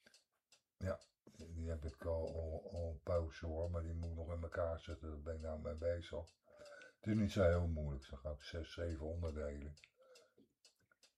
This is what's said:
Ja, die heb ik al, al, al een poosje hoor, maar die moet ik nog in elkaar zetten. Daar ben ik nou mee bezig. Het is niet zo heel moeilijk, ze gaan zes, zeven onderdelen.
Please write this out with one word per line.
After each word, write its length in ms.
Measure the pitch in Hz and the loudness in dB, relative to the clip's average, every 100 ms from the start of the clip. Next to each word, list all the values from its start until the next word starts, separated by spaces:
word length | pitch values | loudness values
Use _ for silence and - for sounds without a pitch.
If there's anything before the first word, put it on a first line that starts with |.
| - - _ _ _ - _ - | -20 -20 _ _ _ -20 _ -4
Ja, 240 | 95 - - _ - - | -2 -2 -6 _ -20 -16
die 320 | 82 82 82 | -8 -4 -2
heb 160 | 80 | -2
ik 200 | 78 - | -4 -2
al, 300 | 85 80 78 | 0 2 2
al, 360 | 82 80 82 - | -2 -2 -4 -4
al 180 | 85 85 | -2 -2
een 120 | 76 | -2
poosje 440 | - 85 82 - 82 | 2 4 2 -2 -4
hoor, 240 | 80 87 | 0 0
maar 120 | 85 | 0
die 120 | 82 | -2
moet 160 | 82 85 | -2 -4
ik 60 | 82 | -4
nog 160 | 80 | -4
in 100 | 85 | -4
elkaar 380 | 82 - 82 80 | -2 0 0 0
zetten. 280 | - 80 80 | -4 -6 -6
Daar 120 | 76 | -6
ben 140 | 76 | -4
ik 60 | 80 | -4
nou 200 | 80 78 | -4 -4
mee 140 | 82 | -4
bezig. 640 | 80 85 85 - 76 78 _ - - - - - - | 0 0 0 -2 -6 -8 _ -20 -20 -18 -16 -18 -4
Het 80 | 110 | 2
is 60 | |
niet 180 | 107 98 | 4 6
zo 100 | 107 | 8
heel 240 | 87 87 85 | 8 8 6
moeilijk, 380 | 78 73 67 | 2 0 -2
ze 120 | - 67 | -6 -8
gaan 200 | 76 73 | -6 -6
zes, 340 | - 85 80 | -6 -6 -6
zeven 340 | - 85 78 78 | -2 -2 -2 -2
onderdelen. 680 | 85 85 76 73 71 73 73 - _ - - - - - _ - _ _ _ - | -2 -2 -2 -4 -4 -8 -12 -18 _ -20 -20 -20 -20 -20 _ -20 _ _ _ -20